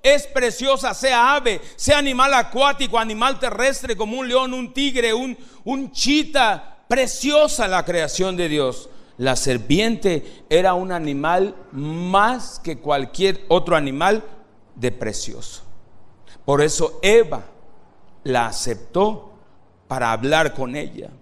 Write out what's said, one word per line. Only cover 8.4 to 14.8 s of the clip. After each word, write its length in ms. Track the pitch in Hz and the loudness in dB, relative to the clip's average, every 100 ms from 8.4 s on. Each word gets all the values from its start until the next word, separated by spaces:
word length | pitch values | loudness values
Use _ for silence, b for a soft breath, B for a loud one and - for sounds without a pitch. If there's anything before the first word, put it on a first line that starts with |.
| 170 | 0
Dios. 400 | 147 131 - - b b - | 0 0 -2 -12 b b -2
La 200 | 131 127 | 0 0
serpiente 1040 | - 123 101 160 226 226 196 160 - - - | 0 0 2 2 4 0 0 0 -6 -18 2
era 240 | 160 190 | 4 4
un 180 | 180 185 | 2 -2
animal 640 | 175 151 139 151 180 202 - - | -4 -4 -2 0 2 0 -4 -14
más 880 | 139 147 165 180 196 214 247 - - | -8 -6 -6 0 4 4 0 -6 -8
que 200 | - 151 | -8 -8
cualquier 680 | 143 143 131 - 190 190 - | -2 0 0 0 0 0 2
otro 300 | 175 180 160 | 2 4 2
animal 480 | 139 135 180 208 - - - - - | 0 0 2 0 -4 -18 -20 -20 -20
de 160 | - | -4